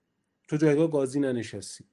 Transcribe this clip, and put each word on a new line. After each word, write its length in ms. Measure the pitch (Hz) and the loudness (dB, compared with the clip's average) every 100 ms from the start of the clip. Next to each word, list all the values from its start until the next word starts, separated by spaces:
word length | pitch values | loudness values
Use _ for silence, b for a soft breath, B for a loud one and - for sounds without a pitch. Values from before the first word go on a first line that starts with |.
| _ _ _ _ - | _ _ _ _ -6
تو 80 | 151 | 2
جایگاه 300 | 156 147 165 | 4 4 2
قاضی 340 | 147 135 143 | 2 0 0
ننشستی، 640 | 135 123 110 104 - - - | -2 -2 -6 -10 -14 -18 -14